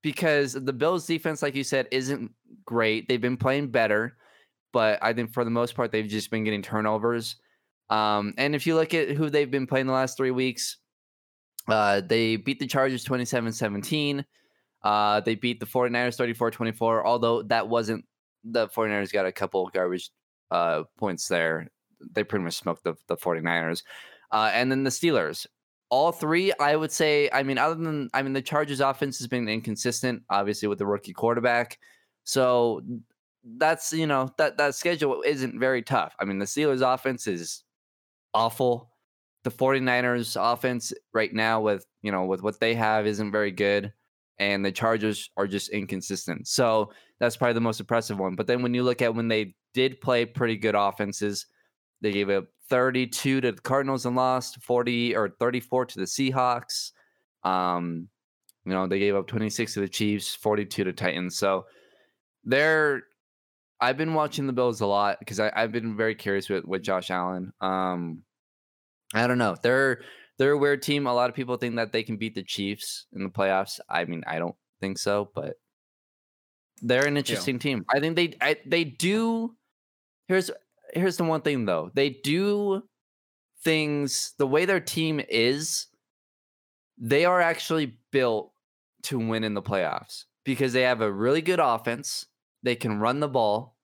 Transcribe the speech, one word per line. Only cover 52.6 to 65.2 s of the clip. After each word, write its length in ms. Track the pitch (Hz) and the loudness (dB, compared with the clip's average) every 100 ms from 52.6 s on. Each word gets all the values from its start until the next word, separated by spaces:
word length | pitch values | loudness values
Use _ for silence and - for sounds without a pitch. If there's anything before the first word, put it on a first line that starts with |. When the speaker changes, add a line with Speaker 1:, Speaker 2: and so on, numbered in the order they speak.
| - | 0
Speaker 1:
thirty-two 720 | 127 127 127 127 - 135 135 | 2 4 2 -2 -2 0 2
to 120 | 123 | 0
the 80 | 101 | -2
Cardinals 420 | - 135 135 131 123 | 0 0 0 -2 -2
and 80 | 127 | 0
lost, 440 | 127 127 120 - | 2 0 -4 -14
forty 540 | - 123 120 120 120 113 | -2 0 2 0 0 0
or 140 | 104 | -2
thirty-four 560 | - 120 123 - 127 127 | 0 -2 -2 -2 -2 -2
to 120 | - | -4
the 60 | |
Seahawks. 880 | 95 - 135 131 127 120 - - - _ _ _ _ _ | -6 -2 0 2 0 0 -4 -8 -8 _ _ _ _ _
Um, 680 | 92 92 90 87 87 82 85 _ _ _ _ _ | -2 0 0 0 -4 -6 -10 _ _ _ _ _
you 80 | - | -4
know, 140 | 95 95 | -2 0
they 120 | 98 | 2
gave 180 | 101 98 | 2 2
up 100 | 95 | -2
twenty-six 460 | 113 107 - 110 | -4 -4 -2 -4
to 60 | - | -4
the 80 | 98 | -4
Chiefs, 460 | - 104 104 - | -2 0 0 -4
forty-two 500 | - 110 104 101 - | -4 0 0 -2 -4
to 80 | 92 | -4
Titans. 440 | 87 92 80 90 - | -2 -4 -2 -4 -2
So 280 | 98 95 - _ _ _ _ _ _ _ | 0 0 -4 _ _ _ _ _ _ _
they're, 580 | - 131 156 160 151 135 - _ _ _ _ _ _ _ | 0 2 4 4 2 0 -6 _ _ _ _ _ _ _
I've 160 | 123 131 | -2 0
been 180 | 160 | 0
watching 320 | 160 151 - 139 | 0 0 -2 -2
the 60 | |
Bills 280 | 123 123 107 | 0 0 0
a 60 | 104 | 0
lot 320 | 101 101 95 | 2 2 -2